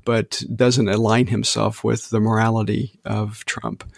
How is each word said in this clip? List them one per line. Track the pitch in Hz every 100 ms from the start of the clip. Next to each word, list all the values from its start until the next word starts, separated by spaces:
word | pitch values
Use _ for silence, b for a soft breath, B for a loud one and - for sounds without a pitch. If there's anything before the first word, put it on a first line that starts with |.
| -
but | 117 - - - 113
doesn't | 127 123 104
align | 104 113 113 123
himself | 110 117 113 107 107
with | 113 113 -
the | 110
morality | 110 110 113 113 107 107 123 -
of | - 107 107 107 -
Trump. | - - - -